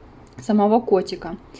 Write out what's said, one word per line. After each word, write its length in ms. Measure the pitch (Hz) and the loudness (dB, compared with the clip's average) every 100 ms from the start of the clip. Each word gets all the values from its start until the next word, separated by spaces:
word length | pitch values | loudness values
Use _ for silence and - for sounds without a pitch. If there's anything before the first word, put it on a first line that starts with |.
| - - - - | -20 -20 -20 -12
самого 420 | - 214 208 233 | -2 2 4 2
котика. 560 | 247 190 185 170 165 185 - | 2 0 0 -10 -12 -14 -18